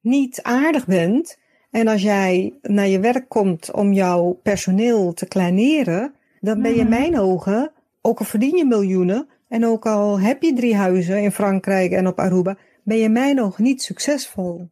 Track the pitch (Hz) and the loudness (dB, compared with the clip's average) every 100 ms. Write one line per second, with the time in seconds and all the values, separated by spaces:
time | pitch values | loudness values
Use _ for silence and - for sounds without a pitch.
0 | 226 277 262 - - 247 302 302 254 185 | 2 0 0 -4 -2 0 2 0 0 0
1 | 170 240 330 - _ _ _ 226 226 214 | 2 0 -2 -10 _ _ _ -2 0 2
2 | 202 202 190 180 196 - - 202 196 190 | 2 2 2 0 -2 -8 -2 0 2 2
3 | 220 247 254 233 196 165 - - 202 196 | 0 -2 -2 0 0 -2 -6 -2 0 2
4 | 185 175 175 180 - 196 - 185 240 226 | 2 2 0 -2 -4 -2 0 0 2 2
5 | 180 170 - 190 180 185 247 311 220 170 | 0 -4 -6 -2 0 2 2 2 0 -2
6 | 269 - _ _ 190 214 262 240 240 226 | -4 -10 _ _ -4 -2 0 0 2 2
7 | 302 311 190 185 190 208 302 _ _ _ | 0 0 0 0 -2 -2 -4 _ _ _
8 | - 233 208 208 262 359 285 226 196 185 | -4 -4 -4 -2 0 2 2 0 0 0
9 | 180 208 302 _ _ 233 226 220 220 214 | 0 -2 -6 _ _ -2 0 0 0 0
10 | 208 202 202 277 330 254 240 208 190 185 | 0 0 0 0 0 0 2 2 2 2
11 | 175 196 208 190 202 196 190 190 180 185 | 0 0 -2 0 0 0 0 0 2 0
12 | 185 - 190 185 180 196 _ _ - 226 | 0 0 0 2 0 -4 _ _ -2 0
13 | 220 226 269 277 208 - 233 269 - - | 2 2 2 0 -2 0 0 0 -6 -6
14 | - 285 - - 180 170 175 | -2 -2 -4 -8 -8 -8 -14